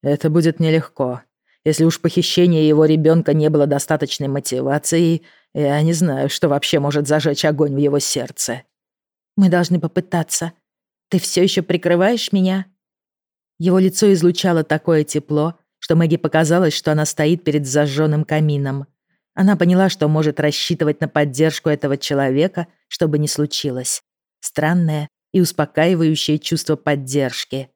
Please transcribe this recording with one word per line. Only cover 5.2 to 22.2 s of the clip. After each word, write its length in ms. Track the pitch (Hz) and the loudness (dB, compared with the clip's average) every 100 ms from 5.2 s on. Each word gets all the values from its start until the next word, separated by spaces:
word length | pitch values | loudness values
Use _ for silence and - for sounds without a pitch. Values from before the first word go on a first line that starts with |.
| _ _ _ | _ _ _
я 280 | - 143 147 | -4 -2 2
не 120 | 156 | 0
знаю, 360 | 170 170 135 139 | 0 0 0 -4
что 200 | - 160 | -2 0
вообще 300 | 139 - 160 | 0 0 -2
может 280 | 143 147 143 | 0 -2 0
зажечь 380 | 151 147 143 160 | 0 0 0 -2
огонь 300 | 147 151 139 | 0 0 2
в 20 | |
его 220 | 147 143 | 0 0
сердце». 640 | - 143 127 - - 123 _ _ _ _ _ _ _ - | -2 -6 -8 -8 -8 -8 _ _ _ _ _ _ _ 2
«Мы 140 | 190 | 2
должны 300 | 175 170 175 | 2 0 -2
попытаться. 760 | 170 - 175 175 156 - 165 - _ _ _ _ _ | -2 -4 -4 -4 -4 -6 -8 -12 _ _ _ _ _
Ты 100 | 185 | -2
все 240 | - - | 0 2
еще 200 | 185 190 | 2 0
прикрываешь 680 | 170 175 175 175 190 240 - | -2 -2 0 2 2 0 -2
меня?» 340 | 202 185 190 185 _ _ _ _ _ _ _ _ _ | 0 0 0 -6 _ _ _ _ _ _ _ _ _
Его 200 | 170 185 | 2 4
лицо 320 | 185 185 208 | 2 2 2
излучало 520 | 190 175 175 196 165 | 4 2 2 0 0
такое 400 | 151 156 - 160 | 0 -2 2 0
тепло, 560 | 147 151 - 151 156 165 _ _ | 0 -4 -2 -2 -2 -6 _ _
что 140 | - 165 | -2 2
Мэгги 180 | 165 160 | 2 0
показалось, 580 | 156 160 156 175 175 | 0 0 2 2 2
что 200 | - - | 0 -2
она 120 | 151 151 | 0 -2
стоит 380 | - 151 175 | -2 0 0
перед 240 | 165 147 135 | 0 -2 0
зажженным 560 | 143 147 135 156 151 | 0 0 0 0 0
камином. 640 | 156 151 151 143 139 139 139 _ _ _ _ | -2 0 0 -2 -4 -6 -10 _ _ _ _
Она 240 | - 185 190 | 0 2 4
поняла, 320 | 175 185 190 | 2 4 2
что 180 | - 151 | 0 0
может 320 | 156 151 147 | 0 0 0
рассчитывать 640 | 151 143 - 165 151 - | -2 -2 -6 -2 -2 -2
на 80 | 156 | -2
поддержку 580 | 156 147 131 160 151 - | -2 -2 2 0 0 -2
этого 300 | 147 143 139 | -2 -2 -4
человека, 680 | - 139 | -2 -2